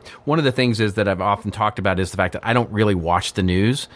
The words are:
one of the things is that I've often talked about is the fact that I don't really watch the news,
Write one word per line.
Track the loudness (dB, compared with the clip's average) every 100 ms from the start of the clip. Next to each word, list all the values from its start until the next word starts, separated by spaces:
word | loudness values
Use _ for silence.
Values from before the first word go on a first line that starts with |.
| -6 -10
one | -2 0
of | 2
the |
things | 2 0 2
is | 0
that | 0 0
I've | 0
often | 0 -2 -4
talked | -2 -2 -2
about | -2 0
is | -2
the | -2
fact | -2
that | -2 -2
I |
don't | 0 0
really | 0 2
watch | 2 0 0 0
the | -2
news, | 0 2 2 0 -6